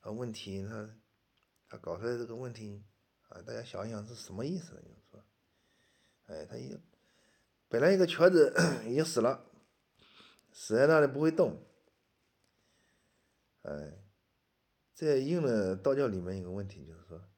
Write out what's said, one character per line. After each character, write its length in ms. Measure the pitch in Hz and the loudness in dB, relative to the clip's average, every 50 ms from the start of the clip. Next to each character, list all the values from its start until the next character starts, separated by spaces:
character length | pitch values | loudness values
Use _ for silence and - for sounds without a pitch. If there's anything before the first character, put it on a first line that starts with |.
啊， 100 | _ 110 | _ -10
问 200 | 107 117 127 120 | -10 -8 -8 -10
题， 320 | 107 - - 101 95 98 98 | -10 -12 -10 -10 -8 -8 -8
他， 320 | 104 113 107 107 110 110 _ _ _ _ _ _ _ _ _ _ _ _ _ _ _ | -8 -10 -12 -12 -14 -16 _ _ _ _ _ _ _ _ _ _ _ _ _ _ _
他 80 | - | -20
搞 200 | - - 85 85 | -12 -8 -8 -8
出 80 | 95 110 | -6 -4
来 120 | 120 123 | -6 -6
这 80 | 120 120 | -6 -8
个 100 | 113 113 | -10 -10
问 180 | 117 127 123 107 | -10 -10 -12 -12
题， 300 | 110 110 107 104 101 101 101 _ _ _ _ _ _ _ _ | -12 -12 -14 -14 -16 -18 _ _ _ _ _ _ _ _ _
啊， 120 | - 90 | -20 -18
大 120 | 90 117 117 | -14 -12 -12
家 100 | 113 117 | -12 -12
想 240 | - - 92 101 | -10 -10 -8 -8
一 40 | 113 | -8
想 140 | 113 104 104 | -8 -10 -10
是 80 | 110 - | -12 -16
什 200 | - - - 95 | -16 -16 -14 -10
么 120 | 98 123 | -8 -6
意 120 | 147 190 | -6 -6
思 160 | 175 - - - | -8 -10 -14 -20
呢？ 80 | - | -20
就 80 | - - | -20 -20
是 120 | - _ _ _ | -20 _ _ _
说， 160 | - 101 _ _ _ _ _ _ _ _ _ _ _ _ _ _ _ _ _ _ _ _ _ | -20 -20 _ _ _ _ _ _ _ _ _ _ _ _ _ _ _ _ _ _ _ _ _
哎， 200 | - 80 78 76 | -16 -14 -14 -12
他 120 | - 113 | -12 -12
一， 200 | 117 127 135 139 - _ _ _ _ _ _ _ _ _ _ _ _ _ _ _ _ _ | -14 -12 -12 -14 -16 _ _ _ _ _ _ _ _ _ _ _ _ _ _ _ _ _
本 140 | _ - 117 | _ 0 4
来 100 | 139 175 | 4 4
一 60 | 196 | 6
个 80 | 185 185 | 4 2
瘸 240 | 175 - - 165 185 | 0 4 6 6 6
子 240 | 185 165 147 127 - - 170 | 8 8 6 6 6 2 2
<clears throat> 160 | 160 131 113 110 | 2 0 -4 -4
已 80 | 113 123 | -2 0
经 100 | 147 156 | 0 0
死 180 | 160 - 120 | 0 0 2
了， 280 | 110 123 135 - - - _ _ _ _ _ _ _ _ _ _ - - _ - - - - _ _ _ | 2 2 0 -2 -10 -20 _ _ _ _ _ _ _ _ _ _ -20 -20 _ -20 -20 -20 -20 _ _ _
死 240 | _ - - - 107 | _ -18 -4 0 4
在 120 | 120 139 | 4 6
那 120 | 151 160 156 | 8 8 8
里 80 | 147 | 6
不 140 | 139 131 143 | 4 2 2
会 100 | 156 165 | 2 2
动。 340 | 160 165 175 113 78 - - _ _ _ _ _ _ _ _ _ _ _ _ _ _ _ _ _ _ _ _ _ _ _ _ _ _ _ _ _ _ _ _ _ _ _ _ _ _ _ | 4 4 2 2 2 -8 -16 _ _ _ _ _ _ _ _ _ _ _ _ _ _ _ _ _ _ _ _ _ _ _ _ _ _ _ _ _ _ _ _ _ _ _ _ _ _ _
哎， 420 | - - 73 73 76 73 76 98 101 _ _ _ _ _ _ _ _ _ _ _ _ _ _ _ _ _ _ | -12 -12 -10 -10 -12 -14 -18 -20 -20 _ _ _ _ _ _ _ _ _ _ _ _ _ _ _ _ _ _
这 140 | - 160 | -4 0
也 160 | 151 143 131 131 | 2 2 2 2
应 180 | 143 175 175 | 0 0 0
了 320 | 156 131 117 107 98 92 95 | 2 2 2 2 2 0 -2
道 220 | 95 98 139 135 | 0 0 2 2
教 120 | 139 139 | 2 2
里 120 | 120 98 92 | 0 0 -4
面 180 | 87 90 95 | -4 -6 -6
一 60 | 95 90 | -6 -8
个 80 | 90 | -8
问 160 | 92 101 98 | -8 -8 -8
题， 180 | 98 98 82 67 | -10 -12 -16 -18
就 80 | 78 82 | -20 -20
是 60 | 82 - | -20 -20
说 160 | - 85 82 101 - _ | -18 -18 -18 -18 -20 _